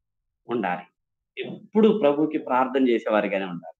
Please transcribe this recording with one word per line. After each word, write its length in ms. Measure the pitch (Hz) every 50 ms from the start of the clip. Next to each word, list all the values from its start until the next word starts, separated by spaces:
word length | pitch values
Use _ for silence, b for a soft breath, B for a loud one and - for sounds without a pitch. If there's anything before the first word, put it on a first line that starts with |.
| _ _ _ _ _ _ _ _ _ -
ఉండాలి, 340 | 117 120 95 90 90 87 - _ _ _ _ _ _ _ _ _ - 131 -
ఎప్పుడూ 540 | - - - - - - 214 220 220 - -
ప్రభువుకి 400 | 143 143 143 143 156 151 156 151
ప్రార్థన 500 | - - 127 123 131 123 123 135 135 123
చేసేవారిగానే 560 | 117 107 - 120 110 104 104 101 98 95 98
ఉండాలి. 320 | 92 87 85 85 - -